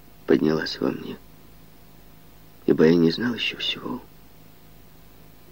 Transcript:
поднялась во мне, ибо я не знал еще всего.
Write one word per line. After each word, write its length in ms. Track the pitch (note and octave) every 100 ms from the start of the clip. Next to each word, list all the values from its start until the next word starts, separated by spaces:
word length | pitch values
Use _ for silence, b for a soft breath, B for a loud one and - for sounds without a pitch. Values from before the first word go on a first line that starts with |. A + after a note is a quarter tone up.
| - - -
поднялась 540 | D#2+ D#2 D#2 D#2 -
во 100 | -
мне, 280 | - - - - - - - - - - - - - - - - - -
ибо 200 | D2 D#2+
я 100 | E2+
не 160 | E2
знал 220 | E2 A#2+
еще 240 | A#2 - -
всего. 440 | - - - - - - - - - - - - - - - - - - -